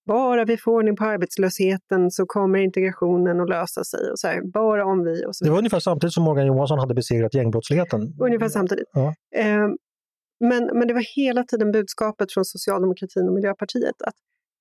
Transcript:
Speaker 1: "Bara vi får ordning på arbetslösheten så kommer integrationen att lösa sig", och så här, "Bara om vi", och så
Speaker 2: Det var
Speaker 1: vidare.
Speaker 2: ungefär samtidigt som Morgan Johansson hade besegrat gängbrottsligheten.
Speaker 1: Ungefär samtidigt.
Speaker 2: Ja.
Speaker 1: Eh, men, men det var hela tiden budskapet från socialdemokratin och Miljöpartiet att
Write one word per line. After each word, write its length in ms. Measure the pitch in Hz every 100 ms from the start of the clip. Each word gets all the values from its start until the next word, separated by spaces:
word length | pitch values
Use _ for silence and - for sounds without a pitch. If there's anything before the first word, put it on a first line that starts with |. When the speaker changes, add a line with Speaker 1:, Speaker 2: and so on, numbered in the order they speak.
| -
Speaker 1:
"Bara 400 | 214 262 240 220
vi 120 | 226
får 140 | -
ordning 240 | 226 214 208
på 80 |
arbetslösheten 1080 | 214 208 180 - 190 - 190 190 - 190 180
så 140 | - 185
kommer 340 | 208 196 190
integrationen 800 | 190 185 185 180 175 180 180 175
att 80 | 180
lösa 340 | 175 170 -
sig", 280 | - - -
och 80 | -
så 80 | 170
här, 140 | 175 185
"Bara 320 | 208 220 208 196
om 180 | 190
vi", 220 | 170 165 -
och 100 | -
så 80 |
Speaker 2:
Det 60 | 165
var 60 | 165
Speaker 1:
vidare. 40 |
Speaker 2:
ungefär 200 | 226 185
samtidigt 340 | 190 160 170
som 100 | 170
Morgan 240 | 160 143 139
Johansson 320 | 131 139 147
hade 140 | 120
besegrat 400 | 120 117 117 113
gängbrottsligheten. 680 | 135 117 113 - 151 175 110 113 -
Speaker 1:
Ungefär 300 | 254 233 220
samtidigt. 400 | 214 185 202 -
Speaker 2:
Ja. 140 | 143 139 156 _ -
Speaker 1:
Eh, 320 | 214 208 208 - - _ _ _ _ _
men, 240 | 240 247 240
men 140 | 233 240
det 60 |
var 120 | 240 220 -
hela 280 | 277 247
tiden 280 | 247 226 214
budskapet 600 | 214 196 - 214 - 196
från 140 | - 185
socialdemokratin 800 | 185 - 196 185 180 185 - 185
och 60 |
Miljöpartiet 680 | 185 196 196 202 247 - -
att 140 | - - _ _ _ _